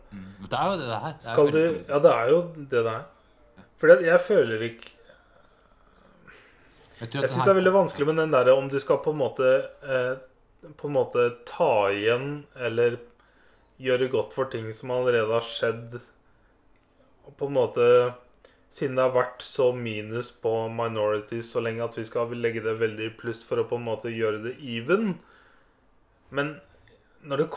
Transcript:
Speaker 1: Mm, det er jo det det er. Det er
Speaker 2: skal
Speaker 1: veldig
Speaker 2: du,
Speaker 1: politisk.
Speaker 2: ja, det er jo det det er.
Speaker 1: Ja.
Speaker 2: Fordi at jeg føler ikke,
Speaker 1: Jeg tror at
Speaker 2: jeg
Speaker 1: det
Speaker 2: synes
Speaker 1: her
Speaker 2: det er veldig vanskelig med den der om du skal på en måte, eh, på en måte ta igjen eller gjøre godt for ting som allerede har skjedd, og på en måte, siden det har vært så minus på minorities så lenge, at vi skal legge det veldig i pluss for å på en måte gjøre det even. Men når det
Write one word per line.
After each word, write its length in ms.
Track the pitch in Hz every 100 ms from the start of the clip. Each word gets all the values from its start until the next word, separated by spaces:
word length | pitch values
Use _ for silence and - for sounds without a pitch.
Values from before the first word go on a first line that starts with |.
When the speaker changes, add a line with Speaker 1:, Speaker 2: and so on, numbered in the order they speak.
| -
Speaker 1:
Mm, 140 | 101 92 98
det 160 | 95 123
er 80 | 165
jo 80 | 190
det 80 | 127
det 80 | 110
er. 160 | 147
Det 20 | 147
er 140 | 117
Speaker 2:
skal 180 | 120 147
Speaker 1:
veldig 140 | 156
Speaker 2:
du, 80 | 165
Speaker 1:
politisk. 240 | 147 -
Speaker 2:
ja, 60 | 143
det 80 | 160 120
er 160 | 117
jo 80 | 165 170 156
det 80 | 139
det 220 | 123 113 113
er. 80 | - _ _ _ _ _
Speaker 1:
Ja. 80 | - -
Speaker 2:
Fordi 160 | 156 175
at 80 | 165
jeg 160 | 175 -
føler 400 | 196 123 110 113
ikke, 240 | - - _ _ - _ _ _ _ _ _ _ _ _ _ - - - _ _ _ - -
Speaker 1:
Jeg 60 | 117
tror 0 |
at 60 | 139
Speaker 2:
jeg 60 |
Speaker 1:
det 80 | -
Speaker 2:
synes 80 | -
Speaker 1:
her 80 | 196
Speaker 2:
det 60 | 190
er 40 |
veldig 120 | 185
vanskelig 360 | 196 170 - 143
med 80 | 156
den 160 | 160 139
der 160 | 123
om 160 | 135 139
du 60 | 135
skal 160 | - 117
på 140 | - 151
en 60 |
måte, 240 | 120 - 127 135 139 - 143
eh, 240 | 131 127 135 - _ _ _ 160 147
på 140 | 147
en 20 |
måte 300 | 139 117 123 120 120 -
ta 240 | - 160 113 98
igjen 380 | 101 107 123 139 147 143 135
eller 400 | 123 113 120 120 - _ _ _ _ _ _ _
gjøre 300 | 131 123 131
godt 220 | 120 101 -
for 100 | 131
ting 220 | 117 110 110
som 140 | 127
allerede 400 | 127 127 120 107
har 80 | 117
skjedd, 540 | 113 - 117 113 120 123 - _ _ _ _ _ _ _ _ _ _ _ -
og 60 | -
på 100 | 139
en 60 | 139
måte, 300 | 117 123 120 123 123 123 _ _ _ _ _
siden 240 | - 143 127
det 80 | 127
har 80 | 123
vært 260 | 110 -
så 300 | - - 127
minus 560 | 123 117 107 107 113 117
på 220 | - 117 113 113
minorities 800 | 117 117 110 107 107 107 117 117
så 140 | 123 113
lenge, 160 | 113
at 160 | 117 117
vi 80 | 110
skal 240 | 123 117 120
legge 240 | 117 113
det 140 | 110 110
veldig 300 | 113 107 110
i 80 | 110
pluss 240 | 117 110
for 160 | - 120
å 80 | 110
på 140 | 120
en 60 | 117
måte 260 | 110 120
gjøre 300 | 113 110 107
det 100 | 113 131
even. 540 | 139 117 123 196 220 170 _ _ _ _ _ _ _ _ _ _ _
Men 300 | 135 147 147 _ _ _ _ _ _ 151
når 160 | 139
det 60 | 160